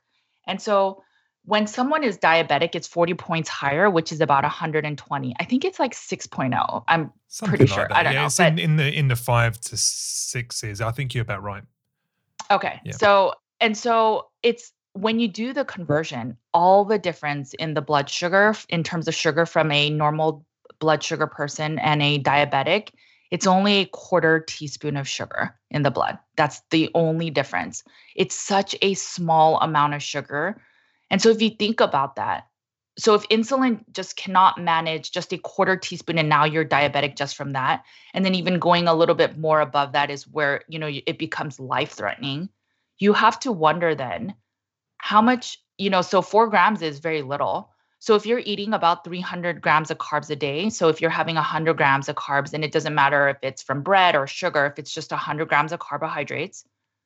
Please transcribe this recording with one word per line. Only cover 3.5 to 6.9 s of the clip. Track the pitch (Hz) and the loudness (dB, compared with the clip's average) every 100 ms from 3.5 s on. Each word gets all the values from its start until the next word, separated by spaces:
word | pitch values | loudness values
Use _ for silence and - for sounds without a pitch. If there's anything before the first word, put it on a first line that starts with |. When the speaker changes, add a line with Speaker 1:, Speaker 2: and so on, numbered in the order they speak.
| - 139 147 208 | -4 -2 2 4
Speaker 1:
which | 170 160 | 2 0
is | 156 | 0
about | 151 139 | 2 2
a | 143 | 2
hundred | - 160 151 | -2 -4 -4
and | 151 147 | -4 -8
twenty. | - 143 131 - | -8 -8 -6 -6
I | |
think | 170 254 | -2 -2
it's, | 359 - | -2 -2
like, | 277 | -4
six | - - 185 - | -4 -10 -10 -10
point | - 156 | -6 -2
oh. | - - - | 0 -2 -2
I'm | - | 0